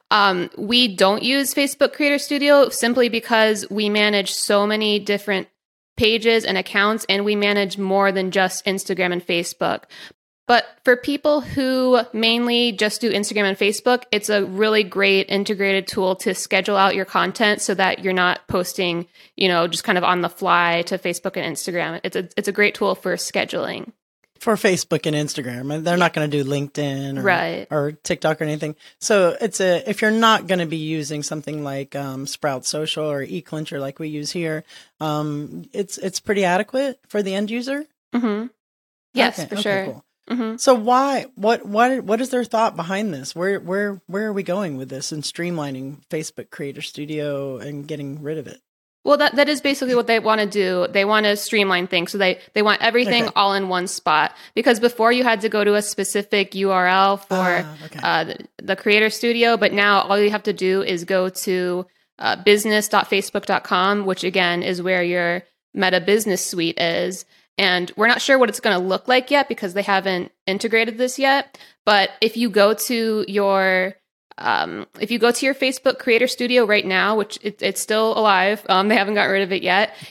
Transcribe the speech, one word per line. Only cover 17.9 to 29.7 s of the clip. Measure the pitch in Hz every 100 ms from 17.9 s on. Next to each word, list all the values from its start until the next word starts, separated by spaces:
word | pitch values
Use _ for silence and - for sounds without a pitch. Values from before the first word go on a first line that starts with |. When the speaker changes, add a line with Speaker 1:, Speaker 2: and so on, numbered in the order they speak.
| -
Speaker 1:
you're | 185
not | 185 180 - -
posting, | 185 180 - 180 170 175 _ - -
you | 185
know, | 175 170
just | 160 -
kind | 185
of |
on | 175 180
the | 170
fly | - 190 175 170 170 175
to | 185
Facebook | 180 175 190 185
and | 165 143
Instagram. | - 175 151 165
It's | - 214
a, | 180 -
it's | 202
a |
great | 196 208 -
tool | 202 190
for | 185 175
scheduling. | - 190 - 175 - - - _ _ _ _ _
Speaker 2:
For | - 214
Facebook | 220 180 - 156 165
and | 151
Instagram. | 151 - 127 120 135
And | 151 160
they're | 175
not | 170
gonna | 165 151
do | 147
LinkedIn | 135 143 143 - 143 135 139 135
or, |
Speaker 1:
Right. | 196 175 170 175 196
Speaker 2:
or | 151 143
TikTok | 156 - 175 156 156
or |
anything. | 156 151 151 151 - _
So | - 208 180 -
it's | 226 -
a, | 185